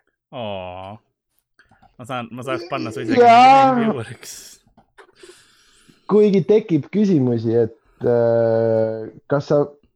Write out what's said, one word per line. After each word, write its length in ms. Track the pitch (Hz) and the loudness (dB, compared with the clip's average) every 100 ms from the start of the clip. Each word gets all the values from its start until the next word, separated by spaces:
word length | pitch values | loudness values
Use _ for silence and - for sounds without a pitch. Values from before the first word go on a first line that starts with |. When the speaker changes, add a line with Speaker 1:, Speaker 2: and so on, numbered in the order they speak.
| _ _ _ | _ _ _
Speaker 1:
Oo. 640 | 139 110 98 90 92 95 107 _ _ _ _ _ _ _ _ _ | -14 -12 -12 -14 -16 -18 -20 _ _ _ _ _ _ _ _ _
Ma 160 | _ 117 | _ -14
saan, 240 | 127 117 | -12 -12
ma 100 | 123 | -14
saaks 220 | 131 127 - | -10 -10 -8
panna 220 | 135 120 | -10 -8
su 120 | - | -10
isegi 160 | 233 254 | -4 2
Speaker 2:
Jaa. 580 | 240 233 254 269 269 247 | 6 6 6 6 4 2
Speaker 1:
juureks. 560 | 226 131 110 117 - - - _ _ _ _ _ - _ - - _ _ _ _ _ _ | -2 -4 -10 -16 -20 -20 -20 _ _ _ _ _ -20 _ -20 -20 _ _ _ _ _ _
Speaker 2:
Kuigi 380 | - 208 208 196 | -2 2 4 2
tekib 460 | 165 214 220 156 - | 2 0 0 -4 -2
küsimusi, 680 | 190 208 160 127 117 113 | -2 0 2 0 -2 -2
et, 240 | 117 113 - _ - | 0 -2 -4 _ -6
äh, 1120 | 120 120 117 117 113 113 113 113 110 110 110 - - | -2 0 2 0 0 0 0 0 -2 -6 -12 -16 -6
kas 260 | 143 - | -6 0
sa, 80 | 147 143 - _ | -2 -2 -8 _